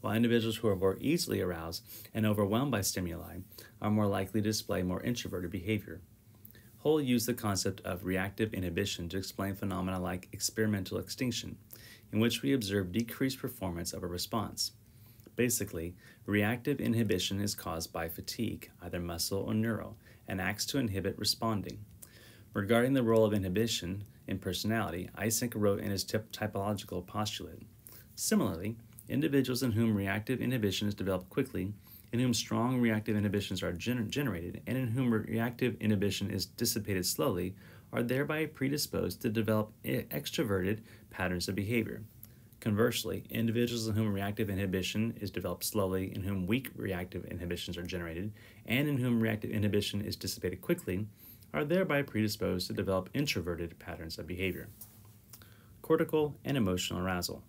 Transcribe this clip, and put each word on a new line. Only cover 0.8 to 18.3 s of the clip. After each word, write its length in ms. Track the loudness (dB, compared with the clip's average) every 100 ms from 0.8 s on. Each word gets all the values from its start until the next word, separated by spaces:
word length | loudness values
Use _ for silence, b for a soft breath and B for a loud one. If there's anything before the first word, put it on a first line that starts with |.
| 4 2
easily 400 | 2 2 2 0
aroused 420 | 0 -2 -4 -8 B B B
and 140 | 0 2
overwhelmed 460 | 4 4 4 2
by 100 | 2
stimuli 560 | 0 0 -2 -4 -8 -12 -12 B B B
are 100 | 2
more 160 | 4 4
likely 360 | 2 0 0
to 60 | 2
display 340 | 0 0 0
more 200 | 0 0
introverted 480 | -2 -2 -4 -4 -4
behavior. 520 | -4 0 -2 -2 -14 -16 -20 -20 B B B B -2
Hull 180 | 4 4
used 280 | 6 4 4
the 40 |
concept 480 | 0 0 2 0 -2
of 220 | -6 -4
reactive 480 | 0 0 0 0 0
inhibition 560 | 0 -2 0 -2 -2 -4
to 80 | -4
explain 380 | -6 -4 -4
phenomena 460 | -2 -2 -2 -2 -2
like 280 | -2 -4 -8
experimental 680 | -4 -4 2 2 2 -2 -4
extinction, 580 | -6 -2 -2 -2 -6 -10 -16 B B B B
in 60 | 2
which 240 | 4 2
we 100 | 2
observe 400 | 2 2 0 2
decreased 460 | 0 -2 0 -2 0
performance 540 | -8 -4 -4 -4 -6
of 100 | -6
a 60 | -4
response. 640 | -4 -2 -2 -2 -4 -6 -6 B B B B B 0
Basically, 580 | 2 2 -2 -6 -8 -10 B B 0
reactive 540 | 2 2 0 -2 0
inhibition 600 | 2 2 4 2 0 -2
is 140 | -2
caused 360 | -4 -6 -6 -4
by 160 | -4 -6
fatigue, 640 | -6 -10